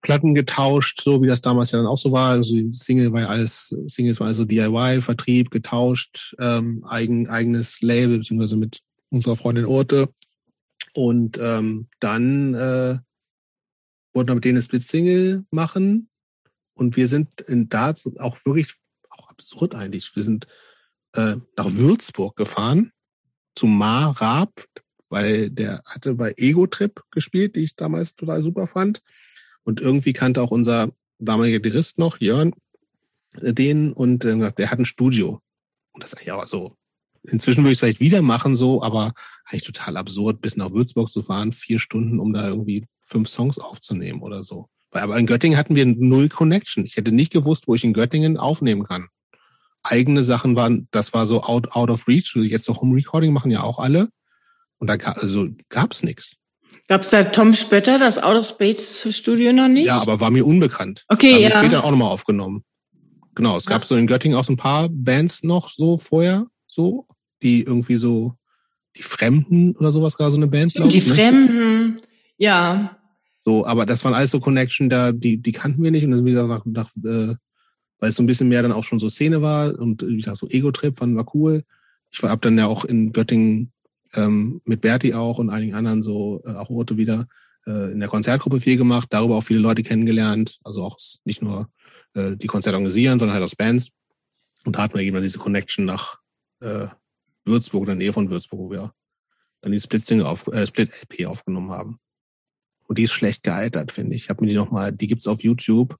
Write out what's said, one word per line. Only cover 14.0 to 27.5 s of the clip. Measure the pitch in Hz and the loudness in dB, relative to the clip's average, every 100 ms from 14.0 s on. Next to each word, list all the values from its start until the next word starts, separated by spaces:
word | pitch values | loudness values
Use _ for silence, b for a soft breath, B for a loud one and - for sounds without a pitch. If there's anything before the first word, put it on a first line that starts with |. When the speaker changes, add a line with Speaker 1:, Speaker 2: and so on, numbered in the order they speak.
| _ | _
Speaker 1:
wollten | 127 123 | -4 0
wir | 123 | 0
mit | 123 | 2
denen | 123 | 0
eine | |
Split-Single | 117 127 120 160 175 185 185 190 196 | 0 -6 -4 -2 0 0 0 -4 -6
machen. | 156 160 190 196 214 226 _ _ _ _ _ _ | -6 -4 -2 0 0 -4 _ _ _ _ _ _
Und | _ 123 120 | _ -2 0
wir | 127 | 0
sind | 143 151 - | 0 -2 -8
in, | - 127 113 | -4 -2 0
da | 110 131 156 - - | -2 -2 -4 -10 -10
auch | 127 120 - | -10 -6 -2
wirklich, | 147 147 - _ _ _ | -2 -2 -8 _ _ _
auch | - _ | -20 _
absurd | _ - - 170 123 | _ -20 -6 -6 -6
eigentlich, | 98 98 - - | -10 -12 -10 -8
wir | |
sind, | 104 110 - _ _ _ _ _ _ | -4 -4 -6 _ _ _ _ _ _
äh, | - 110 104 - - | -4 -2 -4 -10 -8
nach | 101 | -6
Würzburg | 98 131 226 - - 98 - | 2 4 2 -2 -6 -8 -4
gefahren, | 104 - 110 151 226 _ _ _ _ _ _ - | -6 -2 0 0 0 _ _ _ _ _ _ -2
zu | 117 | 2
Ma | 104 104 117 151 | 2 2 0 -2
Raab, | 139 110 131 202 - - - _ _ _ | -2 -2 0 -2 -6 -20 -20 _ _ _
weil | 92 104 107 104 | -4 -2 0 -2
der | 127 107 95 - | -6 -8 -8 -14
hatte | - 143 123 | -12 -8 -4
bei | 113 - | -6 -2
Ego | 127 160 180 | 0 2 0
Trip | - 208 - _ | 0 -6 -6 _
gespielt, | - - 180 202 | -8 -4 -2 -2